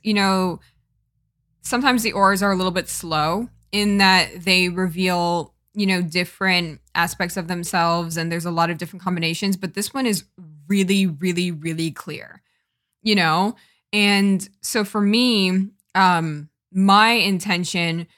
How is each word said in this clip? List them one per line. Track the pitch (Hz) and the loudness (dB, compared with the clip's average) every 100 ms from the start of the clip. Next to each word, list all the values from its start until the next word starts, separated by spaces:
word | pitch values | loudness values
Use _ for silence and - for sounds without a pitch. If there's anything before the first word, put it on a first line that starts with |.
you | 220 | -2
know, | 208 196 190 185 165 - _ _ _ _ _ _ _ _ _ | 0 2 2 0 -4 -12 _ _ _ _ _ _ _ _ _
sometimes | - 247 269 247 | -6 -2 2 2
the | 220 | 0
auras | - 190 196 | 2 4 4
are | 202 | 2
a | 190 | 0
little | 185 | 0
bit | 180 170 | -2 -4
slow | - 175 156 156 180 240 - _ | -8 -4 -2 0 -2 -6 -12 _
in | 208 208 202 | -2 0 4
that | 196 185 160 - | 4 4 2 -4
they | 175 185 180 | 0 2 2
reveal, | 175 185 165 185 180 175 175 151 _ _ | 0 -2 0 0 0 0 -2 -4 _ _
you | 208 202 | -4 0
know, | 185 | 0
different | 175 160 175 - 190 180 170 147 _ | -2 -2 -4 -2 0 0 -2 -8 _
aspects | - 175 - 175 190 | -4 -2 -2 -6 -6
of | 165 | -6
themselves, | 180 170 185 170 170 170 165 | -6 -4 0 0 0 -2 -4
and | 165 | -4
there's | 170 165 | -4 -4
a | |
lot | 170 165 | -2 -2
of | 170 | -2
different | 175 185 | -10 -10
combinations, | 185 175 165 165 196 190 | -6 -2 -2 -2 -2 -2
but | 190 | -4
this | 196 214 | -6 -6
one | 269 | -4
is | 254 196 - - 165 151 156 | -2 -2 -6 -20 -20 -16 -2
really, | 196 190 196 190 | 0 2 2 0
really, | 147 180 175 180 | 0 -2 -2 -4
really | 165 160 160 165 | -4 -6 -4 -6
clear, | - - 151 - - _ _ _ _ _ _ | -6 -12 -14 -16 -20 _ _ _ _ _ _
you | 214 | 0
know? | 208 165 160 202 - _ _ _ | 2 2 2 0 -4 _ _ _
And | 208 202 202 202 190 - _ | 0 2 4 4 2 -2 _
so | - 240 | -6 -4
for | 202 214 | -2 0
me, | 202 220 254 220 185 185 196 - _ | 2 2 2 2 2 0 -2 -8 _
um, | 190 190 175 165 147 151 _ _ | 2 2 2 0 -6 -12 _ _
my | 185 190 196 220 | 2 6 6 6
intention | 233 190 190 202 180 180 180 170 165 170 | 4 2 0 0 -2 -2 -2 -2 -2 -8